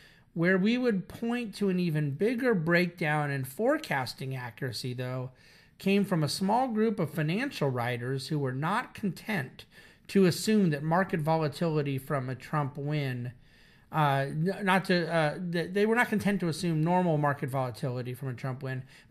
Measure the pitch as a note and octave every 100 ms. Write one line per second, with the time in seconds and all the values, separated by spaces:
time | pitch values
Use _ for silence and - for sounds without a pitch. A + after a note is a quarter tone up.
0 | - - _ E3+ E3+ F#3+ G3+ B3 B3+ G3
1 | - - A#3 A#3+ A#3 - G3+ F3+ F3 D#3
2 | D3+ C#3 G#3 A#3+ B3+ G3+ D#3+ E3+ F3 -
3 | D#3 D3+ D3 C#3 C3 - A#3 D4+ - C#3+
4 | B2+ - C3 C3 B2 - C3 A#2 B2+ B2
5 | B2+ B2+ B2+ - - - - - F#3+ G3+
6 | G3 E3+ C#3+ - F#3+ A3+ C4 G#3+ A3+ A3
7 | D#3 F3 D3+ F#3+ C#4 - C#3+ B2 A#2+ A#2+
8 | B2 C3+ C3+ D3+ C3+ C3 D#3+ G#3+ - -
9 | G3+ D#3 - G3 C3+ - - - - -
10 | - G3 F#3 E3+ - G#3+ F3+ C#3+ D#3 E3+
11 | F#3 F3+ D3+ D#3+ D3+ - E3+ D3+ C#3+ C3
12 | - C#3+ B2+ B2 - D#3 C#3 D3 C#3+ D3+
13 | C#3 B2 A#2+ - - - - - - D#3
14 | D3 C#3 C#3 D3+ F3 F#3 G3 F#3+ F#3 F3+
15 | E3 E3 D3+ D#3+ F3+ E3+ E3 G3 G#3+ A#3
16 | A#3+ G#3 G3 G3 F3 D3 F3+ D#3 D#3+ F3+
17 | F3+ D3+ C#3+ C#3 C#3 C#3 B2+ A2 C3 B2
18 | B2 B2 C3+ A#2 C3+ C3 C3+ C3 C3 -
19 | -